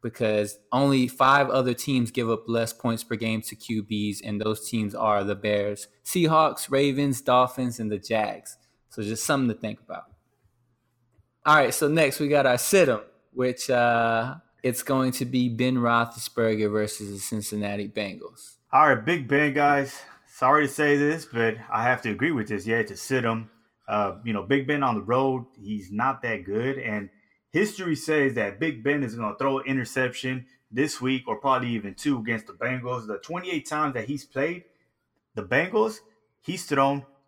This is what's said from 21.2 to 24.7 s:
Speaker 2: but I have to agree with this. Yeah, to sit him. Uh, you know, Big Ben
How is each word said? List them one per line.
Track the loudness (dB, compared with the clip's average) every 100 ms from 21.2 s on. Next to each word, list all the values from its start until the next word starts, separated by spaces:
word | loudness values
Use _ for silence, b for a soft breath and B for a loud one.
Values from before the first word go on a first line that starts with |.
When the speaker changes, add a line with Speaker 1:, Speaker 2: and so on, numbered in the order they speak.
| -4
Speaker 2:
but | 0 0 0 -4
I | -2
have | 0 0
to | -2
agree | -2 0
with | -2 -2
this. | -4 0
Yeah, | 0
to | 0 -6
sit | -2 0
him. | 0 -2 -6 b b b -4
Uh, | -2 -2 -4
you | -4
know, | -4
Big | 0 0
Ben | 0